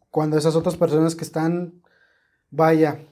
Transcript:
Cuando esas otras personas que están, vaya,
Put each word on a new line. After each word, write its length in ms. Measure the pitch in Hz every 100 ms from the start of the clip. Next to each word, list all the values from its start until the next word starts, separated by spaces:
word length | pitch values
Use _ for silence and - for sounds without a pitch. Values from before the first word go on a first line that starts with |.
| _
Cuando 260 | 160 156 151
esas 180 | 156 160
otras 200 | 180 165
personas 380 | 165 151 165
que 100 | 165
están, 580 | - 160 160 170 175 - _ _ _ _ _ _ _
vaya, 560 | 143 160 160 156 147 -